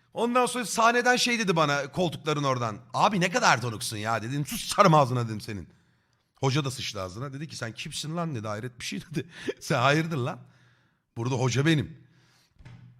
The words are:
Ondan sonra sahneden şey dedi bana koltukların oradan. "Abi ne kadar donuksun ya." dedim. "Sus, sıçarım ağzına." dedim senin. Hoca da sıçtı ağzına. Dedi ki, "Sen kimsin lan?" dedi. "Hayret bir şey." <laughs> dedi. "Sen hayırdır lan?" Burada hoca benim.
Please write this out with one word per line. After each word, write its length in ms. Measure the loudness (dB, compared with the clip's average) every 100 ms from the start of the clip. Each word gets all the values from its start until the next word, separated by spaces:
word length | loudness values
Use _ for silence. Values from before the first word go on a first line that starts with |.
| _ -4
Ondan 280 | 0 2 2
sonra 200 | -2 -4
sahneden 500 | 2 4 4 2 2
şey 240 | 2 0
dedi 160 | 2 2
bana 360 | 2 0 -2
koltukların 520 | -2 -2 -2 -4 0
oradan. 340 | 0 0 -2 -6 -6
"Abi 260 | 2 2 2
ne 120 | 0
kadar 300 | 4 4 4
donuksun 360 | 2 -4 -6 -4
ya." 240 | -2 -2
dedim. 240 | -2 -6 -6
"Sus, 160 | -6
sıçarım 320 | -2 4 6
ağzına." 340 | 6 4 0 -2
dedim 140 | -6
senin. 260 | -8 -10 -12 _ _ _ _ _ _ -4
Hoca 300 | 0 0 -2
da 60 |
sıçtı 300 | -4 -8 -6
ağzına. 320 | -8 -8 -10
Dedi 140 | -12 -12
ki, 80 | -10
"Sen 160 | -10
kimsin 440 | -10 -12 -10 -8 -6
lan?" 200 | -4 -4
dedi. 120 | -6
"Hayret 320 | -8 -10 -10
bir 60 | -10
şey." 160 | -8
<laughs> 100 | -6
dedi. 160 | -6 -8 -8 -8 -6
"Sen 200 | -2 2
hayırdır 380 | 4 4 0 -2
lan?" 220 | -4 -6 -14 _ _ _ _ _ _ -6
Burada 180 | -2 0
hoca 300 | 2 2 4
benim. 320 | 2 0 -10 -20 _ _ _ _ _ -20 -20 -20